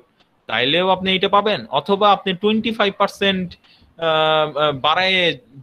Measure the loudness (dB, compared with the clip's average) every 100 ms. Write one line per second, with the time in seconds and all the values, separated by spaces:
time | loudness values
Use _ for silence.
0 | _ _ _ _ -6 -2 0 0 0 0
1 | 0 0 2 2 0 -2 -4 -4 0 2
2 | 4 2 0 -2 0 0 -2 -2 -2 0
3 | -2 0 -2 -2 -6 -12 _ _ _ -6
4 | -2 2 2 2 0 0 -2 0 0 0
5 | 0 2 0 -2 -10 -10